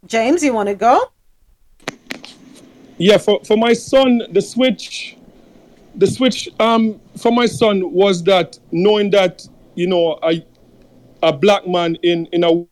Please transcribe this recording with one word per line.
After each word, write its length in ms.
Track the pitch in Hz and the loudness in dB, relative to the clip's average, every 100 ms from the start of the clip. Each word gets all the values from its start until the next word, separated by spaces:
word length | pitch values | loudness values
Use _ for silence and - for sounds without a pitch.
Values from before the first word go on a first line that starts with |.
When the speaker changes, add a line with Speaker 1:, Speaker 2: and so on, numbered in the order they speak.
| 175 | _
Speaker 1:
James, 380 | 226 226 339 | -2 0 0
you 100 | 302 | 0
wanna 220 | 226 196 202 | -2 -4 -2
go? 360 | 220 302 508 _ _ _ _ _ _ _ - - _ - - - - - - - - - | 2 2 0 _ _ _ _ _ _ _ -18 -18 _ -18 -18 -20 -20 -20 -20 -20 -20 -2
Speaker 2:
Yeah, 200 | 180 202 | 2 2
for, 220 | - 202 - | 2 -2 0
for 100 | 214 | 0
my 180 | 233 | 2
son, 480 | 233 - 269 269 240 - | 0 2 2 4 0 0
the 100 | 180 | -4
switch, 760 | - - 262 202 - - - - - _ _ _ _ _ _ - | -2 -2 0 -2 -8 -14 -16 -18 -20 _ _ _ _ _ _ -2
the 120 | 190 | 0
switch, 420 | - 254 - - - | 2 -2 -2 -10 -2
um, 400 | 226 226 220 214 _ - | 0 2 0 -4 _ -4
for 140 | 233 | -2
my 140 | 240 240 | 0 0
son 480 | - 220 202 180 | 0 0 0 -2
was 300 | 175 202 180 | 0 2 2
that 360 | 170 190 165 - _ | 2 0 0 -8 _
knowing 380 | 165 190 208 202 | -2 2 2 2
that, 360 | 202 185 - - - _ - | 2 2 -2 -20 -20 _ -6
you 120 | 175 | -2
know, 320 | 180 170 151 | 0 -2 -2
a, 220 | 165 165 - _ _ _ _ _ _ _ | -4 -4 -6 _ _ _ _ _ _ _
a 80 | 160 | -2
black 360 | 143 185 202 185 | 0 2 2 0
man 280 | 180 170 165 | -4 -4 -2
in, 220 | 170 170 165 | -2 -2 -4
in 100 | 170 | -2
a 220 | 170 165 175 | 0 0 -2